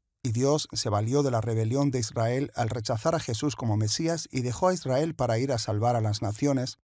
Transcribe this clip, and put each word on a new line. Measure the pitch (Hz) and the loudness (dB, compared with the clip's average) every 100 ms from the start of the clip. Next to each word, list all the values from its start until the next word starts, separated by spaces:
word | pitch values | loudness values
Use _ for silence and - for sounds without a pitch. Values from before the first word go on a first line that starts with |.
| _ _ | _ _
Y | 123 | -4
Dios | 110 135 151 - | 2 2 2 0
se | 120 117 | -4 0
valió | 104 110 139 | 0 2 2
de | 139 | 2
la | 117 | 2
rebelión | 110 113 110 131 143 | 0 0 2 2 2
de | 127 | 0
Israel | 110 117 113 127 139 - | -2 0 0 0 -2 -2
al | 117 | -2
rechazar | 110 110 113 165 165 | -2 -2 -2 0 0
a | |
Jesús | - 113 147 - | -2 -2 -2 -2
como | 117 104 | 0 0
Mesías | 107 - 165 165 - | 0 0 0 -2 -4
y | 131 | -4
dejó | 123 110 185 | -4 0 0
a | |
Israel | 185 131 127 165 | 0 0 0 0
para | - 123 113 | 0 0 0
ir | 135 | 0
a | 120 | 0
salvar | - 104 117 120 | -2 0 2 2
a | |
las | 110 104 | 0 -2
naciones, | 101 107 143 135 127 - | -4 0 0 0 -2 -8